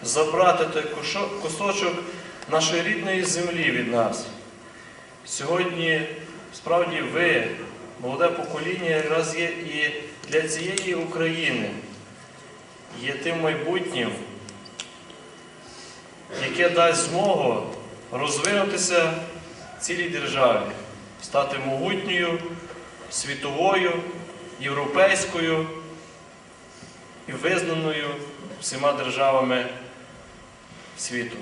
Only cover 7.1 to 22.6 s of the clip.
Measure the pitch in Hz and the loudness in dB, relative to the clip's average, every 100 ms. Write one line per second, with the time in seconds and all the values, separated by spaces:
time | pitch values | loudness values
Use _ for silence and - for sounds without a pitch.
7.1 | 156 175 135 110 87 170 - - - 123 | 4 4 4 2 -4 -8 -12 -14 -8 -4
8.1 | 135 170 175 - 156 160 180 170 156 151 | 2 2 2 -4 -4 -2 -2 2 2 2
9.1 | 160 160 160 170 170 156 147 151 147 143 | 2 2 0 -2 -2 -4 0 0 0 -8
10.1 | - - 151 156 160 175 190 190 170 165 | -14 0 2 2 -2 0 -2 0 -2 -2
11.1 | 160 165 160 156 120 104 101 - - - | 0 0 0 -2 0 -4 -6 -12 -16 -18
12.1 | - - - - - - - - 117 127 | -20 -20 -20 -20 -20 -20 -20 -16 -8 -6
13.1 | 139 160 165 160 135 - 185 - 131 117 | -4 -2 0 0 0 0 -2 -2 -2 -2
14.1 | - - - - - - - - - - | -4 -10 -12 -14 -16 -18 -14 -14 -14 -18
15.1 | - - - - - - - - - - | -18 -18 -20 -20 -20 -20 -18 -18 -18 -20
16.1 | - - - - 170 175 170 170 160 - | -20 -12 -4 -2 4 4 6 6 6 2
17.1 | 170 202 180 131 110 - - - - - | 2 4 4 4 2 -2 -10 -14 -16 -8
18.1 | 127 147 147 190 202 196 180 - 175 160 | -4 -2 2 2 4 2 0 2 4 4
19.1 | 160 - - - - - - - 175 175 | 0 -6 -12 -16 -16 -16 -10 -4 -2 -2
20.1 | 147 139 135 127 110 - - - - - | -2 -2 4 6 6 0 -8 -12 -14 -16
21.1 | - - 139 135 139 135 135 165 202 196 | -16 -2 0 2 0 -2 0 0 0 0
22.1 | 180 175 170 170 170 | 0 2 0 -4 -10